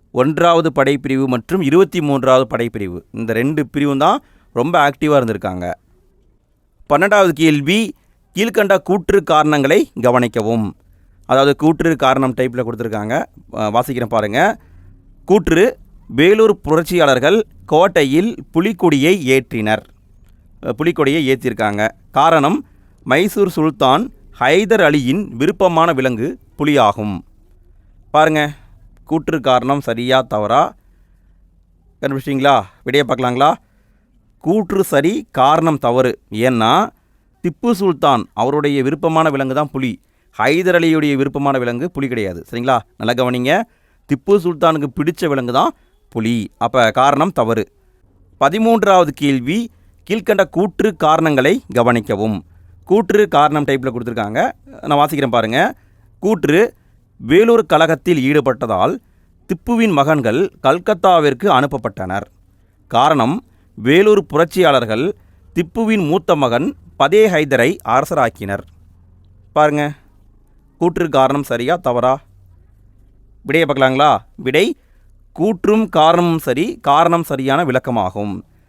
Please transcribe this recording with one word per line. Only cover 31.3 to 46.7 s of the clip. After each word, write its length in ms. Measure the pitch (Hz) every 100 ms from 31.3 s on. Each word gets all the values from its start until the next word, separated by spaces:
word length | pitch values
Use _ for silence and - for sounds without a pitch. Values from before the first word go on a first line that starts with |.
| _ _ _ _ _ _ _
கண்டுபிடிச்சிங்களா? 600 | 139 135 135 135 139 127 98 _
விடையை 240 | 120 139 131
பார்க்கலாங்களா? 460 | 123 123 123 147 240 _ _ _ _ _ _ _ _
கூற்று 460 | 147 208 180 196
சரி, 440 | 185 143 156 247 -
காரணம் 480 | - 135 160 165 147
தவறு. 420 | 123 127 127 - _
ஏன்னா 580 | 107 123 120 110 160 220 - _ _ _ _
திப்பு 280 | 175 - 240
சுல்தான் 580 | 190 196 147 151 123 -
அவருடைய 500 | - 127 147 147 143
விருப்பமான 480 | 131 147 165 160 160
விலங்கு 240 | 139 135
தான் 160 | 135 151
புலி. 300 | 135 131 95 _ _ _ -
ஹைதர் 360 | 117 160 180
அலியுடைய 420 | 175 165 160 147 135
விருப்பமான 420 | 139 143 139 135
விலங்கு 320 | 120 120 131
புலி 180 | - 135
கிடையாது. 360 | 120 98 85 -
சரிங்களா? 280 | 120 123 123 - _
நல்லா 280 | 110 123
கவனிங்க. 380 | 123 123 127 180 - _ _ _ _
திப்பு 300 | 135 - 202
சுல்தானுக்கு 500 | 170 156 165 160 143
பிடிச்ச 340 | - 147 165 165
விலங்கு 240 | 135 123
தான் 200 | 127 233 - _ _ _
புலி. 420 | 120 113 117 101 _
அப்ப 320 | 113